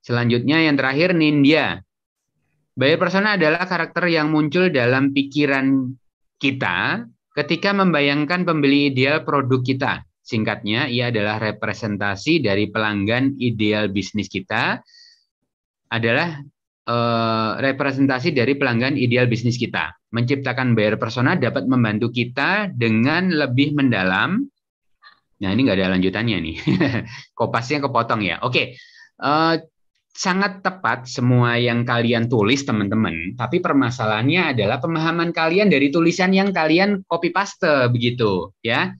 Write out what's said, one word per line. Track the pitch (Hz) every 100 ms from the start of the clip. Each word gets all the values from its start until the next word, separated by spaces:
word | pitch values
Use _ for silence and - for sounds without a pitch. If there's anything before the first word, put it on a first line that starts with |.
| -
Selanjutnya | 120 120 120 127 160
yang | 160 139
terakhir, | 131 139 180
Nindya. | 175 151 147 139 156 113 87 - _ _ _ _ _ _ _ _
Buyer | - 131 165
persona | 175 190 214 202
adalah | 151 170 185
karakter | 175 160 175 175
yang | 160 151
muncul | 156 151 165 185
dalam | 139 120 131 139
pikiran | 139 139 143 147 135 135 135 127 127 _ _ _ _
kita | 139 123 107 87 117 190 240 _ _ -
ketika | - 165 202 196
membayangkan | 190 151 143 143 147 180 175
pembeli | 156 139 143 143
ideal | 127 131 156
produk | 151 147 127 131
kita. | 127 131 127 92 - _
Singkatnya, | - 113 107 104 101 113 143
ia | 120 123
adalah | 113 104 107
representasi | 107 104 107 104 110 101 101 98 151 165
dari | 113 98 104
pelanggan | 110 107 104 98 120 135 -
ideal | 123 107 107 107 104
bisnis | 98 95 107 92
kita, | 95 92 110 156 214 _ - - _ _ _ _ _ _ _ _
adalah, | 117 113 127 170 151 143 _ _ _ -
eh, | 120 117 117 113 113 110 95
representasi | 135 131 139 127 135 127 160
dari | 139 117 139
pelanggan | 139 117 131 147
ideal | 123 120 123
bisnis | 110 120 123
kita. | 107 90 80 - _ 113
Menciptakan | 120 139 135 123 127
buyer | 110 107 107
persona | 113 123 131 180
dapat | 117 135 127
membantu | 131 113 104 117
kita | 123 120 127 151 202 202
dengan | 127 113 110 127 165 185
lebih | 156 139 123 147 147
mendalam. | 135 107 92 95 123 208 277 _ _ _ _ _ - _ _ _
Nah, | 98
ini | 104 135
nggak | 95
ada | 92 92
lanjutannya | 92 98 120 95
nih. | 80 - - 185 143 117
<laughs> | - - - -
Kopasnya | 120 117 123 151
kepotong | 139 120 117 113
ya. | 92 82
Oke. | 123 131 120 - - - - _
Eh, | 131 151 165 165 160 _ _ _ _ -
sangat | 190 185 202 190 185
tepat | 185 113 123 -
semua | - 123 123 120 120
yang | 120 120 120
kalian | 120 117 117 117
tulis, | 120 101 139 139
teman-teman. | 110 101 110 98 82 87 123
Tapi | 117 175
permasalahannya | 175 143 123 123 107 107 131 175 165
adalah | 120 101 131
pemahaman | 165 165 160 170 170
kalian | 170 165 180 208
dari | 139 143
tulisan | 160 170 170 185
yang | 190 196
kalian | 180 156 165 202 196 -
copy | 170 170
paste | 180 196 - 175 143 123
begitu, | 120 120 123 107 92 82 _
ya. | 113 127 185